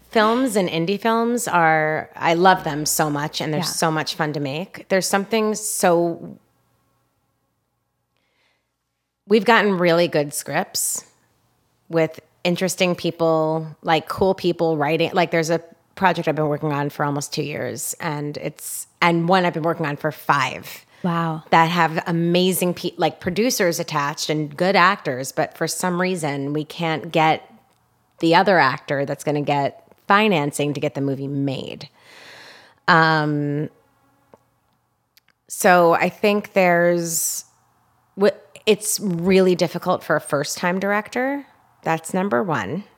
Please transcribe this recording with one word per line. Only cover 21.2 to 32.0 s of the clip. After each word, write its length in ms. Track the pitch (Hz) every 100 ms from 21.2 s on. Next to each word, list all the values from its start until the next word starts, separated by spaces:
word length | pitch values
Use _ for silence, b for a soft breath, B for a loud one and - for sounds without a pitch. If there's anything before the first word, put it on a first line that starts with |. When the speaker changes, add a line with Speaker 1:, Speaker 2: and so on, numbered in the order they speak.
| 165 160 -
Speaker 1:
That 160 | 170 165
have 320 | 175 160 160 -
amazing 680 | 170 170 175 185 180 180
pe-, 180 | 175 - -
like, 240 | 160 -
producers 580 | - 180 240 - 180 160
attached 520 | 165 156 143 156 -
and 240 | 156 151 143
good 200 | 180 196
actors, 560 | 175 202 - 127 135
but 240 | - 151 -
for 100 | 160
some 320 | - 185 175
reason 520 | 185 185 151 143 139
we 120 | 147
can't 480 | 151 - 165 156 170
get 380 | 160 160 151 - - _ _ _ _ _ -
the 140 | 165
other 240 | 165 196 180
actor 460 | 135 139 - 139
that's 180 | 143 143
gonna 180 | - 147
get 420 | 143 143 139 - _ _ -
financing 680 | 202 214 175 143 - 147
to 60 | 143
get 140 | 147
the 60 | 143
movie 280 | 139 139 139
made. 600 | 143 139 131 - - 147 B